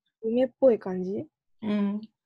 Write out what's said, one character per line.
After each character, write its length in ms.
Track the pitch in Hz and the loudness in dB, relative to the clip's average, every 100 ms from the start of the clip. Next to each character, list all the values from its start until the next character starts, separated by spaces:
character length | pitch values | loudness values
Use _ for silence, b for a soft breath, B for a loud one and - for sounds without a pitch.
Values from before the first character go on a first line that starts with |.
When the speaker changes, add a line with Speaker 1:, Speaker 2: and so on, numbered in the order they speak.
| _ _ | _ _
Speaker 1:
夢 220 | 220 240 262 | -4 0 0
っ 40 | - | 4
ぽ 140 | 269 | 4
い 80 | 208 | 4
感 240 | 190 185 | 0 -6
じ？ 240 | 185 214 311 _ _ _ | -4 -6 -10 _ _ _
Speaker 2:
う 60 | 214 | -4
ん。 320 | 208 202 208 | 0 0 -4
Speaker 1:
だ 80 | 220 _ | -10 _